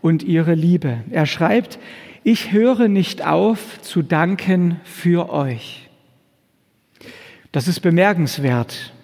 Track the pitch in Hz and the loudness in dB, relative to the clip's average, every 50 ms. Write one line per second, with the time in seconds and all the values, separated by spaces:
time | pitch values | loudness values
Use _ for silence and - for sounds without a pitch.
0 | - 160 165 151 - - 170 165 165 170 170 160 160 175 180 170 - 139 120 117 | 2 2 2 2 2 0 0 2 2 2 2 2 4 2 2 2 0 -2 -4 -4
1 | 110 - - 165 156 147 - - 165 - 208 240 - - - - - - - - | -8 -6 -2 -2 -2 -2 0 -2 0 2 2 0 0 -2 -16 -20 -20 -20 -20 -20
2 | - - - - _ - 233 - - - 185 214 226 247 262 220 240 214 196 196 | -20 -20 -20 -4 _ 0 0 0 0 0 0 2 4 2 2 2 2 2 2 2
3 | 180 - 196 - 147 151 151 170 196 220 226 - - - - - - - - 180 | 0 -2 -4 -6 -2 0 0 2 2 2 0 -2 -6 -16 -18 -18 -18 -4 -2 -2
4 | 151 - 170 156 165 180 196 180 - 190 185 180 175 175 170 160 - - - - | -2 0 0 0 0 0 -2 -2 0 0 2 2 2 0 0 -4 -10 -18 -18 -2
5 | - 175 175 175 170 - - 147 139 131 123 113 - - - - - _ _ _ | 0 2 2 2 0 -2 -4 -4 -2 -4 -6 -8 -10 -16 -20 -20 -20 _ _ _
6 | _ _ _ _ _ _ _ _ _ _ _ _ _ _ _ _ _ _ _ _ | _ _ _ _ _ _ _ _ _ _ _ _ _ _ _ _ _ _ _ _
7 | - - - - - - - - _ _ - 147 120 175 165 - - 175 165 170 | -20 -20 -20 -20 -20 -20 -20 -20 _ _ -6 -4 -2 -2 -4 0 2 2 4 4
8 | 185 202 202 175 160 127 - - 139 131 123 120 117 120 - - - - - - | 4 2 2 0 -2 -2 -2 -2 -2 0 0 0 -2 -4 -8 -16 -16 -18 -20 -20